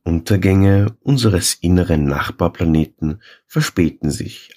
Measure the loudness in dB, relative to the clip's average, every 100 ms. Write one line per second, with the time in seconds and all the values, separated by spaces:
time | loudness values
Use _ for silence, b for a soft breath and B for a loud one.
0 | -4 -4 0 0 2 4 4 4 0 -2
1 | -2 0 2 0 -2 -4 0 2 2 0
2 | 0 -4 -6 -4 -4 -2 0 0 0 -4
3 | -8 -8 B B _ -4 -4 0 -2 -2
4 | -6 -6 -8 -14 -20